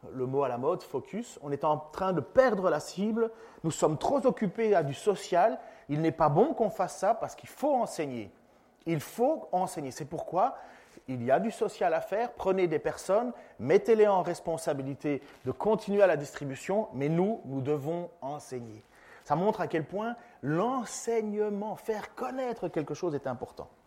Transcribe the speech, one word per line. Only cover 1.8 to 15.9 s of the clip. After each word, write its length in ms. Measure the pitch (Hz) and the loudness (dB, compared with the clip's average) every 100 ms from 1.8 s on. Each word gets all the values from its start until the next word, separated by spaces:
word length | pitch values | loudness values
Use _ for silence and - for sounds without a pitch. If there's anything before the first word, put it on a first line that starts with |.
| - - 190 | -2 -4 0
de 80 | 175 | 0
perdre 480 | - - 254 208 180 | 2 4 4 4 2
la 100 | 151 | 0
cible, 520 | - - 208 226 226 - - - | -2 -4 -2 0 -2 -4 -20 -6
nous 80 | 165 | -4
sommes 260 | - 160 151 | 2 2 2
trop 260 | - 277 254 | 0 2 2
occupés 480 | - 208 - 220 196 | 2 -2 0 4 4
à 80 | |
du 100 | 147 | 2
social, 680 | 139 - 190 - 175 208 254 - - - | 0 0 0 2 4 4 2 -10 -20 -6
il 120 | 147 | 0
n'est 100 | 160 | 0
pas 180 | 160 156 | 4 4
bon 240 | 151 269 | 6 4
qu'on 160 | - 214 | 4 -2
fasse 260 | - 180 - | 0 -4 0
ça 200 | 190 226 | 0 0
parce 180 | 139 | -2
qu'il 160 | - - | -10 -18
faut 240 | - 277 | -2 2
enseigner. » 580 | 269 220 - 147 123 98 - _ _ _ _ - | 2 0 -4 -4 -4 -10 -14 _ _ _ _ -4
Il 140 | 160 | -4
faut 500 | - - 254 311 - | -4 0 2 2 -2
enseigner. 380 | 180 185 - 139 | -2 -2 -4 -8
C'est 160 | - 139 | -8 -8
pourquoi 500 | 165 - 165 233 254 - - - - - | -8 -4 0 0 -2 -16 -20 -20 -20 -8
il 160 | 127 | -4
y 80 | 120 | 2
a 80 | 143 | 4
du 100 | 214 | 2
social 460 | - 208 - 185 156 | -2 -4 0 0 0
à 60 | |
faire, 320 | - 196 240 | -2 -2 -2
prenez 340 | - 190 190 180 | -2 0 2 2
des 100 | 156 | 2
personnes, 560 | 160 147 - 196 247 - - - | -2 -6 0 0 0 -8 -18 -8
mettez-les 480 | 117 196 202 220 214 | 4 4 6 6 6
en 140 | 196 | 6
responsabilité 1000 | 170 170 - 160 - 143 135 139 147 139 - - 131 | 2 -4 -4 -4 -2 -2 -4 -4 -2 -2 -4 -8 -6
de 60 | |
continuer 520 | 127 208 220 - | -2 0 0 2